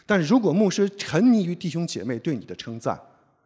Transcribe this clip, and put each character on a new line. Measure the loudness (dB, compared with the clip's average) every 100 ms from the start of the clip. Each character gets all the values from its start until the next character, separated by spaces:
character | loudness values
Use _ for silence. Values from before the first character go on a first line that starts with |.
| 0
但 | 0
如 | 4 2
果 | 4
牧 | 2 2
师 | 2 -2
沉 | -2 -2 2
溺 | 4 4 2
于 | -4
弟 | -6
兄 | -4 -6
姐 | -6
妹 | -6 -4
对 | -4 -6
你 |
的 | -8 -12
称 | -12 -8
赞， | -6 -6 -10 _ _ _